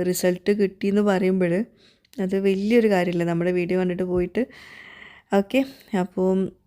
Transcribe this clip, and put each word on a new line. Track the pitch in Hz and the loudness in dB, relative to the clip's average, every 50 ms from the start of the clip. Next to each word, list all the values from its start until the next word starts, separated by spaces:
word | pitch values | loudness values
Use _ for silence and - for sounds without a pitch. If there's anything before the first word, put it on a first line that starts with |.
| 180 | 0
റിസൾട്ട് | 180 180 - - 180 180 180 - 208 | -2 -2 0 0 0 0 0 0 -2
കിട്ടിയെന്ന് | 208 214 202 185 190 - - 196 196 208 | 0 0 0 -2 -2 -4 -4 0 0 2
പറയുമ്പോൾ | 208 208 190 185 190 185 190 190 185 170 170 190 233 - _ _ _ _ _ _ _ _ _ - | 2 2 2 2 2 0 0 0 0 0 0 -2 -2 -6 _ _ _ _ _ _ _ _ _ -6
അത് | 190 185 190 196 | -4 -2 -2 0
വലിയൊരു | 196 196 190 190 202 214 240 240 220 214 | 0 0 0 0 0 2 4 4 4 4
കാര്യമല്ലേ, | 196 180 175 185 175 170 170 | 2 2 2 0 0 -2 -2
നമ്മുടെ | 170 170 170 170 180 | 0 -2 0 0 0
വീഡിയോ | 180 180 175 175 185 185 | 0 -2 -2 -2 -2 0
കണ്ടിട്ട് | 185 180 175 185 185 | 0 -2 -2 -4 -4
പോയിട്ട്. | 180 180 180 180 175 - 220 254 - - - - - - - - - - - - - - - _ _ - | -2 -2 -2 -2 -2 -2 -4 -4 -4 -8 -16 -20 -20 -20 -20 -20 -20 -20 -20 -20 -20 -20 -20 _ _ 0
ഓക്കെ, | 202 196 196 - 262 269 269 - - - - - 185 | 0 0 2 0 -2 -2 -2 -6 -16 -12 -6 -4 -4
അപ്പം | 180 - - 190 185 185 190 190 190 - - _ _ | -4 -2 -2 -2 0 0 0 0 -2 -4 -6 _ _